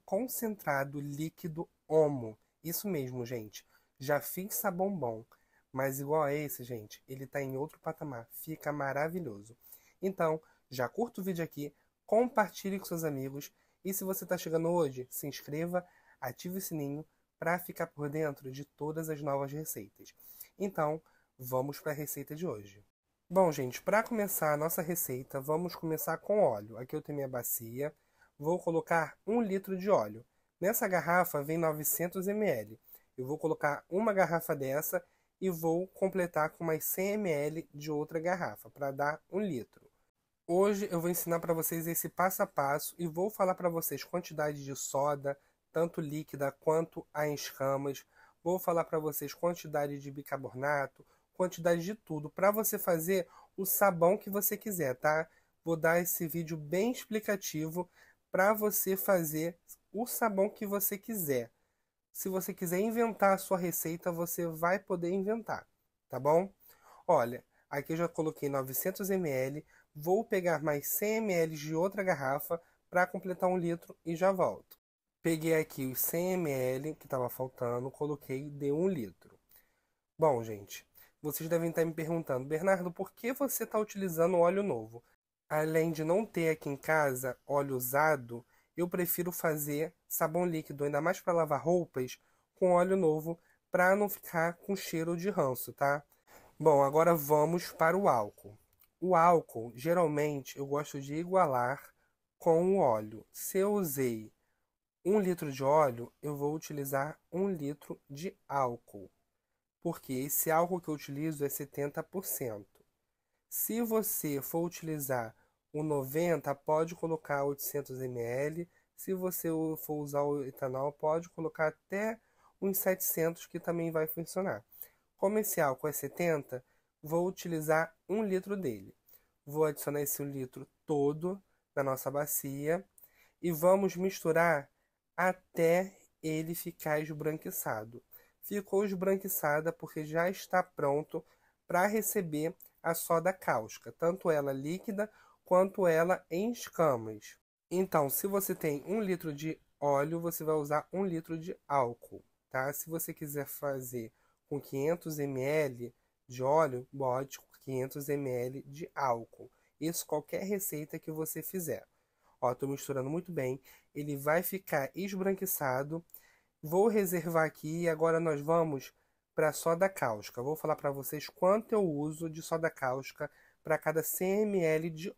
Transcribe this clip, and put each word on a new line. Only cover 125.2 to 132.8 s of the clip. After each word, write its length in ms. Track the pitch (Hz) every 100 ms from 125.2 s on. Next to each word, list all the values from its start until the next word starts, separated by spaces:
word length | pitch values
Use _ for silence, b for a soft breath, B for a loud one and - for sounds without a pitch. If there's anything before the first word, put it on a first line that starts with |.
| - 214
esse 240 | 214 -
álcool 260 | 147 131 151
é 40 |
setenta, 720 | 143 139 - 175 156 131 127 - _ _ _
vou 240 | 151 170 180
utilizar 720 | 185 180 165 151 156 165 - -
um 160 | 208
litro 320 | 214 185 196
dele. 400 | 202 156 104 95 - _ b b b -
Vou 180 | 147
adicionar 380 | 156 147 - 147
esse 200 | 143 -
um 80 | 143
litro 380 | 139 127 - 135 _ -
todo 560 | 147 143 151 175 196 - _ _
na 80 | -
nossa 280 | 139 131 135
bacia 760 | 139 147 - 143 139 147 175